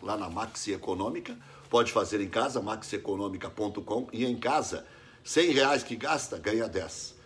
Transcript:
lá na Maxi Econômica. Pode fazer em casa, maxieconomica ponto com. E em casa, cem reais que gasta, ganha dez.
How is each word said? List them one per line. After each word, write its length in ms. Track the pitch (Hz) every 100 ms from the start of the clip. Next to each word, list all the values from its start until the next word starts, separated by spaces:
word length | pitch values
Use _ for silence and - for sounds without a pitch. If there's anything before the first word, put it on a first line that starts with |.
lá 140 | 98 107
na 140 | 90
Maxi 420 | 90 113 - 107
Econômica. 680 | 95 - 92 107 175 - 240 - - -
Pode 220 | 117 120
fazer 300 | 113 95 104
em 80 | 98
casa, 320 | 113 - 120
maxieconomica 880 | 101 107 - 101 - 98 101 92 95
ponto 320 | - 104 101
com. 260 | - 110 131
E 100 | 120
em 140 | 123 117
casa, 500 | 123 147 - 76 - - - - -
cem 260 | 156 175
reais 320 | 135 135 139
que 140 | - 113
gasta, 400 | 143 147 - 90
ganha 320 | 101 110 113
dez. 460 | 92 80 - - -